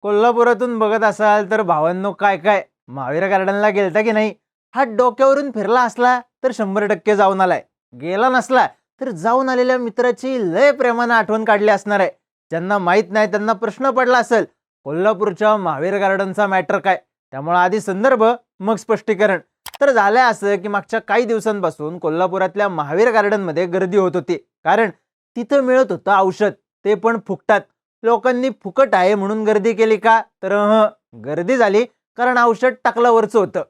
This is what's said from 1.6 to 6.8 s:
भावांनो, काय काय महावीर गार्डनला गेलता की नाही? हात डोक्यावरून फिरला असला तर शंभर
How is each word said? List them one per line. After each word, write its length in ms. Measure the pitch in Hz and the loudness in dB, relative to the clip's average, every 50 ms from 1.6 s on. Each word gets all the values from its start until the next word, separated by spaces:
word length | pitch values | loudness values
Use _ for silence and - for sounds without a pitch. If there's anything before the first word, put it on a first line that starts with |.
| 214 | 0
भावांनो, 500 | 175 170 151 151 165 180 185 190 202 180 | 0 0 0 0 -2 -2 -2 -6 -6 -6
काय 240 | - 196 208 196 | 0 0 0 0
काय 260 | 175 156 202 208 190 - _ _ _ _ - | 0 0 0 0 0 -2 _ _ _ _ -16
महावीर 400 | 123 135 131 123 143 165 185 196 | -14 -10 -8 -6 -4 -2 -2 0
गार्डनला 400 | 202 190 190 190 196 202 208 214 | 0 0 0 0 -2 0 0 0
गेलता 340 | 196 202 202 190 156 214 214 | 0 0 -2 0 0 0 0
की 100 | 233 220 | 0 0
नाही? 220 | 214 214 214 202 _ _ _ _ _ _ _ _ | 0 -2 -2 -4 _ _ _ _ _ _ _ _
हात 120 | 240 277 | -4 -2
डोक्यावरून 640 | 240 220 208 247 254 220 - 262 269 269 277 285 285 | -2 0 0 0 0 2 2 2 2 2 2 -2 -4
फिरला 300 | 233 214 202 196 233 254 | -6 -6 -2 0 0 0
असला 400 | 247 226 220 - 240 247 254 247 247 _ _ _ - | 0 0 -2 0 2 2 2 0 -4 _ _ _ -4
तर 60 | 262 240 | -4 -2
शंभर 320 | - 220 196 190 208 | -2 -4 -2 -2 -2